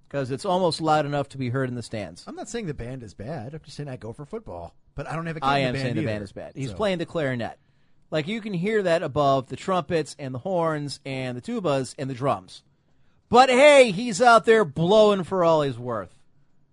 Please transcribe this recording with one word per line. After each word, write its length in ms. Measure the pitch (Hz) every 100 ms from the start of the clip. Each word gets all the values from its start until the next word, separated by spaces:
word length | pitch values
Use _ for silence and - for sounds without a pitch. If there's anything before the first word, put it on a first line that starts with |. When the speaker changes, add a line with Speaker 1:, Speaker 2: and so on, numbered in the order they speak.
| -
Speaker 1:
'cause 200 | 143 127
it's 140 | 135
almost 380 | 196 180 180 -
loud 240 | 156 151 143
enough 240 | 143 131
to 80 | 135
be 100 | 127
heard 220 | 135 131
in 60 | 123
the 60 |
stands. 420 | - 110 87 87 -
Speaker 2:
I'm 80 | 339
not 140 | 277
saying 160 | 233 185
the 80 |
band 300 | 139 120 131
is 100 | 110
bad. 400 | - 104 151 110
I'm 80 | 156
just 140 | - -
saying 100 | 147
I 80 | 123
go 160 | 107
for 140 | 117 143
football. 500 | 226 208 87 85 _ _ -
But 120 | 151
I 80 | 156
don't 120 | 165
have 100 | 160
a 20 |
kid 80 | 135
Speaker 1:
I 120 | 143
Speaker 2:
in 40 |
the 40 | 131
Speaker 1:
am 60 | 135
Speaker 2:
band 60 |
Speaker 1:
saying 120 | 131 131
the 60 |
Speaker 2:
either, 60 | 143
Speaker 1:
band 120 | 107 98
is 60 |
bad. 180 | 101 73 -
He's 160 | 135
Speaker 2:
so. 40 | 95
Speaker 1:
playing 220 | 214 175
the 80 | 170
clarinet. 520 | 170 139 123 98 - _ _ _ _ -
Like, 180 | 156 151
you 140 | 226
can 120 | 214
hear 300 | 175 196 220
that 200 | 180 165
above 440 | 156 139 139 135 -
the 80 | 131
trumpets 600 | - 185 165 165 147 -
and 160 | 135 127
the 40 |
horns 600 | 190 180 165 151 143 - 139
and 320 | 131 127 123
the 40 |
tubas 540 | 226 240 175 135 123 -
and 120 | 131
the 40 |
drums. 500 | 120 135 101 92 - _ _ _ _ _ _ -
But 180 | 233 254
hey, 420 | 247 294 285 247
he's 300 | 180 247 180
out 220 | 247 226
there 220 | 226 226 170
blowing 580 | 156 175 214 214 196
for 220 | 165 185 170
all 160 | 156
he's 180 | 143 117
worth. 340 | 123 110 90 _ _ _ _ _ _